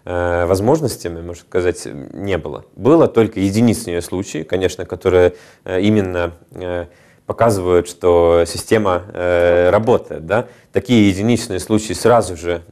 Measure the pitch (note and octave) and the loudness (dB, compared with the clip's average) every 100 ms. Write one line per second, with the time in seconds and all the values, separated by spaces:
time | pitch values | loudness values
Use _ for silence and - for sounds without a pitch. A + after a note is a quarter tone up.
0 | - F2 F2 F2 F2 F#2+ G#2+ D#3+ C#3 - | -8 -4 -2 0 0 0 2 0 -2 -6
1 | F2 E2+ E2+ F2 - F#2 F2+ E2+ - C2+ | -10 -12 -14 -16 -6 -2 -2 -4 -8 -14
2 | - - G2+ F2+ D#2 C2+ - - G#2 E3 | -14 -10 -6 -6 -6 -12 -16 -4 2 4
3 | C3 - A2 - G2 G2+ A#2+ G#2 - F2 | 4 2 0 0 -2 2 2 2 -2 -6
4 | - F#2 G2+ D3+ D#3+ F#2 F#2 - F2+ F2+ | -6 -6 -6 -8 -6 -2 -2 -4 -10 -6
5 | F#2+ F2+ F2+ - - _ - F#2 G#2 G#2+ | 0 4 4 2 -16 _ -6 -2 2 2
6 | F#2+ F2+ F2 E2 _ - F2+ F2 E2+ _ | 0 -2 -6 -6 _ -14 -8 -8 -10 _
7 | _ _ - G2+ A2+ G2+ F2+ F2 E2+ - | _ _ -8 0 2 2 2 2 0 -2
8 | F2+ F2 E2+ E2+ E2+ F#2+ - A2+ G2+ F2+ | 2 4 6 4 2 -4 -2 0 2 -2
9 | F#2 - F2+ F2 F2 F2 F2+ G2+ A2+ G#2+ | -4 -6 -2 2 4 4 4 2 2 0
10 | - D#2 D#2+ G#2 B2 - _ - - A#2+ | -2 -12 -4 -2 -2 -10 _ -6 2 4
11 | G2+ F#2 A2 A#2 - F#2 - G#2+ G#2+ F2 | 4 2 0 0 -2 -6 -2 -2 -2 -2
12 | A2+ A#2+ F#2 E2+ E2+ E2+ - | 2 2 2 -6 -6 -6 -8